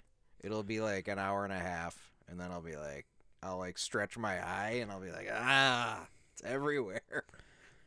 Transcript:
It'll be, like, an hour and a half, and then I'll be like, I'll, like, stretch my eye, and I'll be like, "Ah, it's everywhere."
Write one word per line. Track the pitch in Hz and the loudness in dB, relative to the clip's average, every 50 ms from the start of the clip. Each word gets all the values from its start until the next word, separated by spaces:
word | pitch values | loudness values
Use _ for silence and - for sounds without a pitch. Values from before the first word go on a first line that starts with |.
| - - - _ - - - - | -10 -18 -20 _ -20 -20 -18 -10
It'll | - 98 110 107 104 | -6 -4 -2 -2 -2
be, | 101 110 110 | 0 0 2
like, | 110 107 101 95 87 104 | 2 2 2 0 0 0
an | 101 98 | 0 0
hour | 98 98 98 98 101 | 2 2 2 2 0
and | 98 98 | 0 0
a | 92 | -2
half, | 87 92 90 85 85 87 - - - - - _ _ - | -2 -2 -2 -2 -4 -4 -6 -10 -14 -20 -20 _ _ -12
and | 87 90 | -10 -8
then | 90 90 | -6 -6
I'll | 90 87 82 | -6 -6 -8
be | 82 78 73 | -8 -8 -6
like, | 76 73 71 71 - - _ - - - - - - | -6 -6 -8 -8 -12 -14 _ -20 -20 -20 -16 -10 -6
I'll, | 95 92 92 | -6 -4 -4
like, | 92 90 90 - | -4 -4 -4 -4
stretch | - - - 110 101 101 - 117 | -4 -2 0 0 0 0 -2 -2
my | 113 104 92 90 90 | 0 0 0 0 0
eye, | 87 92 95 104 107 117 123 | -2 0 0 0 0 0 0
and | 117 101 | -2 -2
I'll | 98 95 | -4 -6
be | 95 90 | -6 -6
like, | 82 - - - | -6 -6 -6 -4
"Ah, | 107 110 120 127 139 135 135 135 123 120 120 113 107 - - - - - - - _ | -2 0 4 6 8 8 8 8 6 6 4 0 -2 -4 -6 -12 -16 -20 -20 -20 _
it's | - - | -8 -4
everywhere." | 107 127 139 143 147 147 143 117 95 98 113 - - - 147 - - - - - - - - - - - - - | -2 0 0 2 2 2 2 2 0 -2 -6 -6 -4 -4 -4 -4 -6 -10 -18 -18 -20 -20 -20 -20 -20 -20 -20 -20